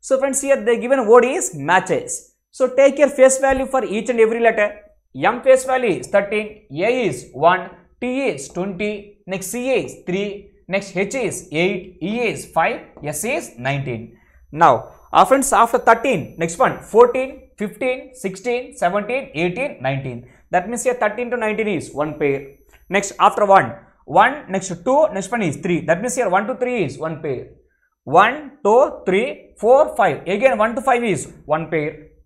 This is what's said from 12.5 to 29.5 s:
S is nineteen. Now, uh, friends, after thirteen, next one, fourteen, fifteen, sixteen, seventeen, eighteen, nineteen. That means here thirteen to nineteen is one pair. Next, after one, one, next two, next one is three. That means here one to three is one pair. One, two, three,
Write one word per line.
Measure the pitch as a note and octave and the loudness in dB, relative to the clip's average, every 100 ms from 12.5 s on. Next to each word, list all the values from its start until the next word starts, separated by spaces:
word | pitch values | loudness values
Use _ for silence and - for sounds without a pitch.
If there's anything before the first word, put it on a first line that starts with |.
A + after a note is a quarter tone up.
| - F3 C4 - - | -2 -2 -2 -12 -12
S | D3 D3 | -10 -8
is | A3 D4+ - - | -6 -6 -8 -8
nineteen. | B2+ C#3+ C3+ A#2 A2+ - _ _ _ | -6 -4 -4 -8 -10 -20 _ _ _
Now, | D3 E3 A#2 - - - | 2 4 4 0 -20 -2
uh, | - F#3+ | 2 4
friends, | C4+ C4 | 4 2
after | G3 A#3 B3 | 2 4 2
thirteen, | - A3+ C#4 G#3 B2+ - | 4 4 4 -2 -4 -6
next | E3 - | -6 0
one, | A#3 C#3 | 0 0
fourteen, | - G#3 A#3+ B3+ C4 C4+ _ _ | -2 4 4 4 -6 -10 _ _
fifteen, | G#3 - C4 B3+ - | -10 -6 -4 -4 -8
sixteen, | - G3 F#3 B3 A#3+ B3+ - | -10 -10 -8 -6 -6 -6 -4
seventeen, | F3 G3 G3+ B3+ C4+ | -2 -2 -4 -6 -6
eighteen, | C#3+ F3 E3+ C#4 - | -4 -4 -4 -8 -6
nineteen. | C3 C#3 C3+ A#2+ - _ _ | -6 -4 -6 -12 -16 _ _
That | F3+ F#3+ | -2 -2
means | A#3+ | -4
here | C4 B3 | -2 0
thirteen | G#3+ G#3 A#3+ | -2 -4 -6
to | A#3+ | -4
nineteen | A3 G#3+ G#3+ | -4 -2 -2
is | F3+ - | -4 -6
one | C3 D#3 D3 | -6 -6 -2
pair. | D3 C3+ - - _ _ _ | -2 -2 -6 -20 _ _ _
Next, | F#3+ G3 - | -4 -4 2
after | G3 G#3 G#3 | 2 2 6
one, | F#3+ B2+ - _ _ _ | 6 4 -6 _ _ _
one, | D#3 A3+ D4 C4+ | 4 4 2 -6
next | F#3+ F#3 F3 | -6 -6 -8
two, | - C#4 - | 0 2 2
next | G3 F#3+ | -2 -6
one | A#3+ | -4
is | F#3+ - | -4 -4
three. | F#3+ E3+ | -2 -2
That | C#3+ E3+ | 0 -2
means | A#3+ B3 | -2 -2
here | A3+ | 0
one | F#3 G#3 | 0 -2
to | B3+ | -4
three | A#3+ B3 D#3+ | -4 -2 -4
is | - | -4
one | D#3 D#3+ | -8 -8
pair. | D#3 B2 - _ _ _ _ _ | -8 -8 -10 _ _ _ _ _
One, | - D3+ G#3+ C#4+ D4 - | 0 4 4 2 -12 -4
two, | G3+ A#3 D4+ - - | 2 4 4 0 -2
three, | F#3+ B3+ - - | -2 -2 -6 -18